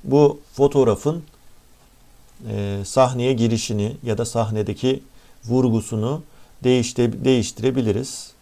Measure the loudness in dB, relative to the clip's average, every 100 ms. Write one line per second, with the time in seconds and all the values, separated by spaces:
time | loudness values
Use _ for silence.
0 | 2 6 6 4 -14 0 2 4 2 2
1 | -2 -4 -10 _ -20 -20 _ -20 _ _
2 | -20 -20 -20 -18 -10 -6 -6 -6 -2 2
3 | 2 2 0 2 2 0 -2 -4 -4 -6
4 | -6 -4 -2 -2 -2 -2 -4 -2 -2 -2
5 | -6 -20 -20 -20 -2 2 2 0 -2 -4
6 | -2 -4 -10 -20 -20 -2 2 2 0 0
7 | 0 0 2 2 0 -2 -2 0 0 -2
8 | -4 -12 -16 _